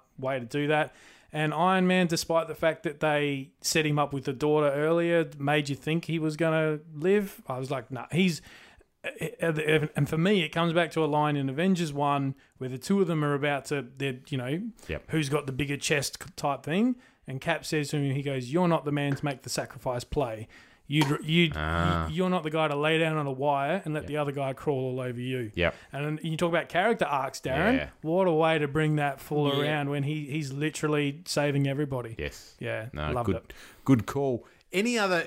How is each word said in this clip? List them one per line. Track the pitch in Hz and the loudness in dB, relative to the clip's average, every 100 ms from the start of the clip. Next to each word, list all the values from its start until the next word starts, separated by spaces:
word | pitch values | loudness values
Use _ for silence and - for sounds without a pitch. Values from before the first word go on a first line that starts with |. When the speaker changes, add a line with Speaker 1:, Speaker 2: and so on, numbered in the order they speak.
| _ - | _ -6
Speaker 1:
way | 131 135 | -2 -2
to | 117 | -2
do | 147 147 | -2 2
that. | 151 147 - - - _ | 2 0 -6 -20 -20 _
And | 151 151 | -2 -2
Iron | 151 180 185 185 | 2 2 4 4
Man, | 185 175 | 4 4
despite | 165 - 165 156 | 0 2 0 0
the | 147 | 0
fact | 160 156 | 0 0
that | 170 143 | -4 0
they | 156 147 147 139 135 _ | 2 2 0 -2 -8 _
set | - 165 151 | 0 2 2
him | 147 | 2
up | 143 | 0
with | 139 | -2
the | 143 | -4
daughter | 123 151 151 147 | 0 2 4 4
earlier, | 139 156 170 170 170 151 147 | 2 2 2 4 2 2 -2
made | 139 151 139 | 2 2 2
you | 135 | -4
think | 151 165 - | -2 -2 0
he | 160 | -2
was | 156 151 | 0 0
gonna | 165 160 156 151 165 151 | 2 2 2 -2 -6 -2
live. | 180 202 196 - - | 2 2 2 -6 -8
I | 127 | -6
was | 131 | -4
like, | 135 117 | -6 -6
"Nah, | 127 127 | -10 -2
he's," | 156 185 151 - - - - _ _ 175 - 156 - | 2 4 2 -8 -20 -20 -20 _ _ -12 -6 -8 -2
and | 165 151 156 156 151 - 143 | -2 0 2 2 2 0 0
for | 160 | 2
me, | 180 208 | 4 4
it | 156 | 2
comes | 170 170 | 0 2
back | 165 160 | 2 2
to | 160 | 2
a | 156 | 2
line | 147 151 147 | 2 2 2
in | 135 | 0
Avengers | 135 190 175 165 | 0 2 2 0
one | 143 143 143 135 - _ - | 0 0 2 0 -4 _ -10
where | 127 | -8
the | 127 | -6
two | - 196 | 0 2
of | 175 | 4
them | 160 | 2
are | 147 | 2
about | 143 143 139 - | 0 0 -2 -2
to, | 143 120 131 | -6 -6 -6
they're, | 139 127 - | -6 -6 -6
you | 135 | -4
know, | 123 160 226 - - | -2 -4 -6 -10 -8
Speaker 2:
Yep. | - - | -8 -4
Speaker 1:
who's | 160 139 | -2 0
got | 151 135 | -2 -2
the | |
bigger | 131 143 143 | -4 -4 -4
chest | - 151 135 - - - | 0 0 -2 -8 -14 -6
type | 147 139 | -4 -4
thing. | 143 175 247 240 - _ - | -2 0 2 -2 -10 _ -12
And | 131 | -6
Cap | 170 156 - | -2 -2 -2
says | 156 143 | -2 0
to | 151 | 0
him, | 139 | 0
he | 135 | -2
goes, | 139 135 123 | -2 -4 -2
"You're | 165 175 | 2 2
not | 156 147 | 2 0
the | |
man | 147 143 139 | -2 0 -2
to | 147 | -4
make | 131 | -6
the | - | -6
sacrifice | - 123 - 135 123 | -6 -6 -6 -6 -4
play. | - 151 123 110 110 - - _ - | -4 -4 -2 -6 -12 -18 -20 _ -2
You'd, | 147 139 147 | 2 2 0
you'd, | 151 165 165 78 | 2 2 2 0
Speaker 2:
Ah. | 78 85 87 85 80 | 0 2 2 2 0
Speaker 1:
you're | 160 185 | -2 0
not | 180 | 0
the | 156 | -2
guy | 160 156 | -2 0
to | 143 | 0
lay | 151 160 | 2 2
down | 160 156 | 2 0
on | 139 | -2
a | |
wire | 131 147 139 139 190 165 | -2 0 0 0 -2 -4
and | 151 | -6
let | |
Speaker 2:
Yep. | - | -4
Speaker 1:
the | 151 | -4
other | 143 | -4
guy | 139 135 | -4 -4
crawl | 131 156 135 131 | -4 -2 -2 -2
all | 127 | -4
over | 127 120 | -6 -6
you." | 127 127 110 87 | -6 -4 -4 0
Speaker 2:
Yep. | 85 - - | 0 0 -8
Speaker 1:
And | 139 147 151 | -6 -6 -4
you | 165 160 | -4 -2
talk | 175 | 0
about | 170 139 | 0 0
character | 170 214 233 147 | 2 2 2 0
arcs, | 143 135 - | 0 -2 -6
Darren. | 135 135 202 262 | -2 0 2 2
Speaker 2:
Yeah. | 143 - | -2 -6
Speaker 1:
What | 151 180 185 | 0 2 4
a | |
way | 156 160 160 | 4 4 4
to | 147 | 2
bring | 147 156 151 | 2 2 2
that | 143 139 | 0 -4
full | - 147 143 139 | -4 0 2 2
Speaker 3:
Yeah. | |
Speaker 1:
around | 147 151 143 | 0 0 -2
when | 143 | -2
he, | 139 156 143 | -2 -4 -4
he's | 151 139 | -6 -6
literally | 139 151 - 156 147 143 147 - | -4 -4 0 0 2 0 -2 -4
saving | 151 147 139 139 | 0 2 2 2
everybody. | 139 147 131 120 110 | 0 -2 -4 -6 -6
Speaker 2:
Yes. | 73 - - - | -8 -8 -16 -10
Speaker 1:
Yeah, | 117 110 113 | -6 -6 -6
Speaker 2:
No, | 76 76 | -4 -2
Speaker 1:
loved | 123 107 | 0 0
Speaker 2:
good, | 82 | -2
Speaker 1:
it. | - - - - - | -6 -20 -20 -2 4
Speaker 2:
good | 131 - | 4 2
call. | 139 139 120 - _ _ | -4 -2 -4 -8 _ _
Any | 180 233 233 | -2 0 2
other, | 196 175 | 2 0